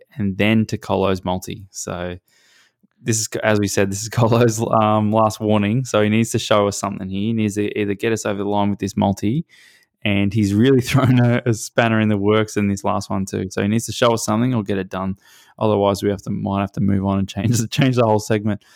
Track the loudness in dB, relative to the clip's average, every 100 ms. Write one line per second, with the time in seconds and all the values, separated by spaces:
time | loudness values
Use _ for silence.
0 | -14 -6 -4 0 2 2 0 -4 -2 0
1 | 0 0 -2 -6 -6 -12 -14 -12 -10 -8
2 | -8 -10 _ _ _ _ _ _ _ _
3 | -4 -2 -4 -4 0 0 0 0 0 -2
4 | -6 0 2 4 2 0 0 2 2 2
5 | 2 2 2 0 0 2 2 0 0 0
6 | 2 2 0 -2 2 2 2 0 -6 -6
7 | -8 -4 -2 -2 -2 -2 -4 -2 -4 -2
8 | -2 -2 -2 -2 -2 0 0 0 -2 0
9 | 0 0 -2 -2 -4 _ -20 _ _ _
10 | -2 0 0 0 2 4 4 4 2 2
11 | 4 4 4 2 0 -4 -4 0 2 2
12 | 2 2 2 2 0 -2 -2 -2 -2 -4
13 | -4 -4 -4 -4 -4 -2 0 0 -4 0
14 | 0 0 0 0 0 -2 -2 -4 -4 -6
15 | -6 -8 _ -20 _ -2 0 2 2 2
16 | 0 -2 -4 -6 -4 -2 -4 -2 0 0
17 | 0 -2 -2 -2 -2 0 -2 0 2 2
18 | 2 2 0 -2 -2 -6 _